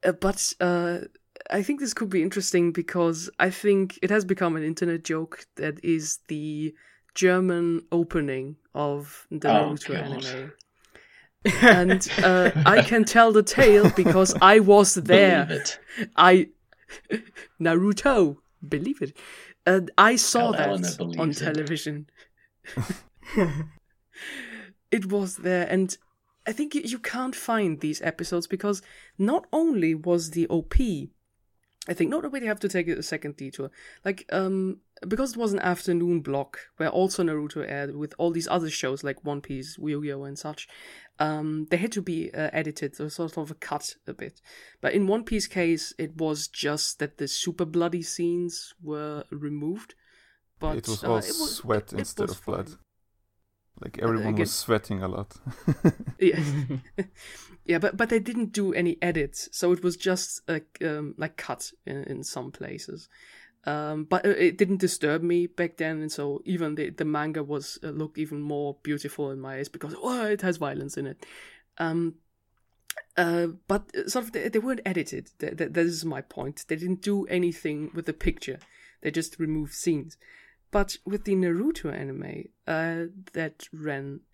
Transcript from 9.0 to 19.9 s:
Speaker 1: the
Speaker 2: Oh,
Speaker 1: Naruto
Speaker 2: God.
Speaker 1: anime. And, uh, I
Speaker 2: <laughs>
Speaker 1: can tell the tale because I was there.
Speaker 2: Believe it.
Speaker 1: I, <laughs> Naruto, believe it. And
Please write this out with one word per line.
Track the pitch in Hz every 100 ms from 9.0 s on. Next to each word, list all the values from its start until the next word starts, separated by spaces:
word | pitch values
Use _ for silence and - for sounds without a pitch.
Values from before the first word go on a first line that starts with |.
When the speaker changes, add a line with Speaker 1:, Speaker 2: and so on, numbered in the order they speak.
| 147 - -
Speaker 1:
the | 160 175
Speaker 2:
Oh, | 220 147 151
Speaker 1:
Naruto | -
Speaker 2:
God. | 175 139 135 127
Speaker 1:
anime. | 131 135 - _ _ _ - _ - _ _ 214 -
And, | 247 190 180 190 - -
uh, | 185 185 180 156 151
I | 214
Speaker 2:
<laughs> | 226
Speaker 1:
can | 233 214
tell | 233 233
the | 214
tale | 208 - 262 208 202 -
because | 185 175 185 -
I | 185 220
was | 196 202 196 -
there. | 151 185 196 170 160
Speaker 2:
Believe | 156
it. | - - - - 220 -
Speaker 1:
I, | 175 185 - _ _ _ _ -
<laughs> | _ 226 - - - _
Naruto, | 165 165 196 208 277 247 165 143 _ _ 147
believe | 147 190 294
it. | 135 - - - - - -
And | 190 175